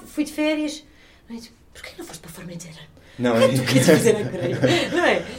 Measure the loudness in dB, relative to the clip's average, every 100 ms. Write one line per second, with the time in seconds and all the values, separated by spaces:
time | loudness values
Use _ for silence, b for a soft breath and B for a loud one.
0 | -10 -6 -6 -2 -2 -2 -4 -8 -16 b
1 | b b b -18 -18 _ _ -20 -20 -16
2 | -16 -18 -18 -18 -16 -14 -16 -20 -20 -20
3 | b b 0 4 4 4 2 4 6 6
4 | 4 2 -2 -6 -4 0 2 2 0 0
5 | 0 0 -4